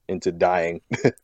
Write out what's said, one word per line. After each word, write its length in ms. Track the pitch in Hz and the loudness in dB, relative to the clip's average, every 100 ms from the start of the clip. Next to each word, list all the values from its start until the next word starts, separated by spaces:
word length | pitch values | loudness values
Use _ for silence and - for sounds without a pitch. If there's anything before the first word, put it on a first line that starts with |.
| - | -8
into 220 | 92 95 | -4 -4
dying. 500 | 85 90 90 85 85 - | 0 2 2 -2 -6 -8
<laughs> 0 | - 127 - | 0 0 0